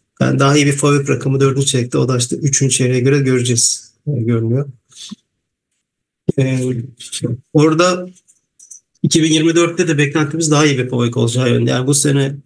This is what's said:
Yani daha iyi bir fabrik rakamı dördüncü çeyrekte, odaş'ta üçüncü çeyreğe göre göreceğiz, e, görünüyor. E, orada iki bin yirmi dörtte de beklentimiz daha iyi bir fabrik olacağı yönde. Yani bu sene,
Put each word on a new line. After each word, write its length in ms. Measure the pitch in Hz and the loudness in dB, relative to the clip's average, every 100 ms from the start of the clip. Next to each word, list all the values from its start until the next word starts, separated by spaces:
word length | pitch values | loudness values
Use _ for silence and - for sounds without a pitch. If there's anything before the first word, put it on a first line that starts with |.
| _ - | _ -2
Yani 180 | 131 135 | 0 2
daha 180 | 139 147 | 4 4
iyi 80 | 143 | 2
bir 60 | |
fabrik 380 | 143 147 143 139 | 2 2 2 0
rakamı 300 | 127 139 135 | -2 -2 0
dördüncü 260 | 135 131 139 | 0 0 0
çeyrekte, 320 | 127 120 143 | -2 -2 -2
odaş'ta 380 | 127 123 120 - | 0 -2 -2 -4
üçüncü 400 | 147 139 135 - | -2 0 0 0
çeyreğe 240 | 127 127 | 0 0
göre 200 | 127 143 | 2 2
göreceğiz, 760 | 131 127 120 113 - - - _ 147 | 2 0 0 0 0 -4 -10 _ -6
e, 40 | |
görünüyor. 580 | 135 113 117 113 127 143 - _ - - - _ _ _ _ _ _ _ _ _ _ - - | -4 -2 -2 0 -2 -4 -10 _ -20 -18 -20 _ _ _ _ _ _ _ _ _ _ -6 -2
E, 200 | 131 131 127 123 120 - - - - 120 - | -2 -2 -4 -6 -8 -14 -16 -8 -6 -8 -2
orada 560 | 156 156 160 180 180 180 - _ _ _ _ - - _ _ | 2 2 4 2 0 -6 -18 _ _ _ _ -20 -20 _ _
iki 200 | - 170 | 0 2
bin 80 | 156 | 2
yirmi 240 | 156 165 165 | 2 2 2
dörtte 320 | 170 170 165 | 2 0 0
de 100 | 147 | 0
beklentimiz 540 | 143 160 143 165 156 | 0 0 -2 -2 0
daha 140 | 147 151 | 2 2
iyi 120 | 127 | 0
bir 120 | 123 | -2
fabrik 280 | 127 120 120 | -2 -2 0
olacağı 320 | 117 123 127 | 0 0 0
yönde. 200 | 120 120 | 2 0
Yani 180 | 127 127 | 0 0
bu 60 | |
sene, 420 | 139 147 139 139 143 | 0 2 0 0 -4